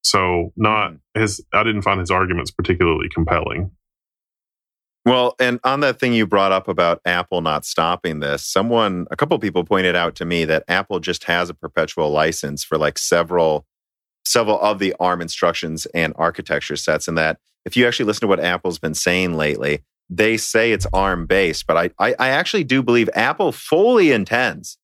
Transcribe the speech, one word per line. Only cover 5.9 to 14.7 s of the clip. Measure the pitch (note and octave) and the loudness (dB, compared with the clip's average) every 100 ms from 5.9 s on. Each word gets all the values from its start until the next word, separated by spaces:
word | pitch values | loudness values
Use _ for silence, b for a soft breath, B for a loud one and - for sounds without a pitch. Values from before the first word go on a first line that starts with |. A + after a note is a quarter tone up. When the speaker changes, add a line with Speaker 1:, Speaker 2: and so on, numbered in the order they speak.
| A#2+ | 2
Speaker 2:
thing | B2+ | 0
you | A#2 G#2 | 2 2
brought | G2+ G2 | 2 4
up | F#2+ G2 | 2 0
about | F2+ E2+ E2+ F2 | 0 2 2 0
Apple | F2 F2 F2+ | -2 -2 -2
not | D#2+ D2+ - | 0 -2 -2
stopping | - E2 F2 F2 D2+ | -2 0 0 -4 -4
this, | C#2+ C#2+ - | -4 -4 -2
someone, | - A#2 A#2 G#2 F2+ E2+ | -2 2 2 2 -2 -6
a | - | -4
couple | D3+ C#3+ | 0 0
people | G2 F2 E2+ | 0 -2 0
pointed | G2 F#2 F2 | 2 2 2
out | E2+ - | -2 -4
to | E2+ | -4
me | E2+ D#2+ | -2 2
that | D#2 - | 0 0
Apple | F#2 G2 F#2 | -2 -2 -6
just | E2+ E2+ - | -4 -6 -2
has | E2+ F2 | -2 -2
a | |
perpetual | D#2+ - - D#2 - D2+ | -6 -6 -2 -2 0 0
license | D2+ D#2+ D#2 C#2+ D2 | 2 0 -2 -8 -8
for, | - D#2+ | -4 -2
like, | D2+ - | -2 -2
several, | - E2+ E2 F2 D#2+ D2 _ _ _ _ _ _ | 0 0 2 2 2 0 _ _ _ _ _ _
several | - B2 G#2+ G#2+ | -2 0 2 2
of | G#2 | 2